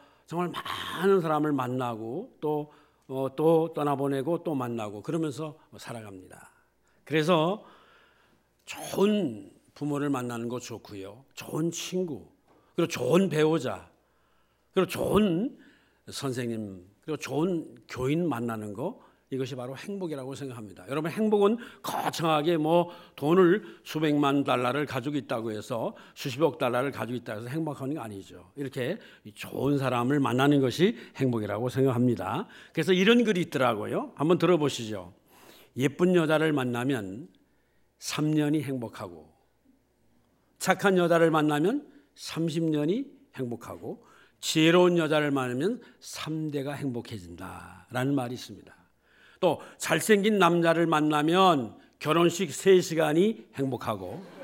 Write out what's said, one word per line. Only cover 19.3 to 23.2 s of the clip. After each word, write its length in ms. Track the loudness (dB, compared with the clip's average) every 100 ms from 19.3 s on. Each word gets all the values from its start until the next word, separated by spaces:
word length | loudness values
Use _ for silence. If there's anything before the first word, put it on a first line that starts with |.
이것이 240 | -8 -6 -8
바로 180 | -10
행복이라고 600 | -12 -10 -8 -8 -8 -10
생각합니다. 500 | -12 -12 -12 -14 -16 -8
여러분, 200 | -4 -4
행복은 460 | -2 2 4 4 2 -4 -14
거창하게 760 | -8 -4 -4 -2 0 2 2 2
뭐, 320 | 4 4 2 -4 -20
돈을 480 | -4